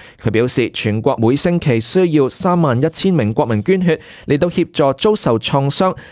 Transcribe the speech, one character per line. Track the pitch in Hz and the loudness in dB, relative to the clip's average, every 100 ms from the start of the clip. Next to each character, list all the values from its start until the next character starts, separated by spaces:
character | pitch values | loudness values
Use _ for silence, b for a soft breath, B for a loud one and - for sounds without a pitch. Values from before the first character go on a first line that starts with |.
| B B | B B
佢 | 117 | -2
表 | 107 123 | 0 0
示， | - 117 | 0 -2
全 | - 110 107 | -2 -4 -2
國 | 139 127 | -2 0
每 | 113 143 | 2 2
星 | 180 175 | 2 0
期 | 151 113 | 0 0
需 | 110 185 180 | 0 0 2
要 | 151 131 | 2 0
三 | - 190 175 | 0 0 2
萬 | 156 120 | 2 0
一 | 156 | -2
千 | - 190 | -2 0
名 | 170 107 | 0 0
國 | 113 | 0
民 | 127 107 | -2 -2
捐 | 107 190 | 0 0
血， | 180 156 B B B | 0 -2 B B B
嚟 | 139 | 0
到 | 175 | 0
協 | 180 165 | -2 -2
助 | - 139 | 0 0
遭 | 131 208 214 | 2 0 0
受 | 143 113 | 0 -2
創 | - 143 139 | 0 -2 0
傷、 | - 190 160 B | 0 -2 -2 B